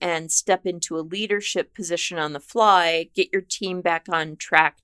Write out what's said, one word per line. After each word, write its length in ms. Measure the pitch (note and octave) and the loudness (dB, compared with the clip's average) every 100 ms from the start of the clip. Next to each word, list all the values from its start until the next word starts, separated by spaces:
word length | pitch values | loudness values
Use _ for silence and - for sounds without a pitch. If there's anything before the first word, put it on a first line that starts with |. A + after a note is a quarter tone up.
and 300 | F3 E3 D#3+ | -4 -2 -2
step 360 | - - F#3 F#3+ | -2 2 0 0
into 320 | F3 - D#3+ | -6 -6 -6
a 20 | |
leadership 720 | D#3+ F#3+ G#3+ G#3 G3+ F#3 - | -6 -6 -2 -2 -2 -4 -6
position 440 | - E3+ F3 - E3+ | -6 -6 -4 -4 -4
on 140 | D3+ | -4
the 80 | C#3+ | -6
fly 680 | - A#3 G#3+ F#3+ E3+ E3 E3 | -4 4 6 6 4 0 -2
get 180 | - F3+ | -2 0
your 100 | G3 | -2
team 380 | F#3 - F#3+ F3+ | -4 -6 -6 -2
back 260 | F3 E3 - | -2 -2 -2
on 280 | E3 D#3 D#3 | -2 -2 -8
track 420 | - D#3+ D#3 _ | 0 2 2 _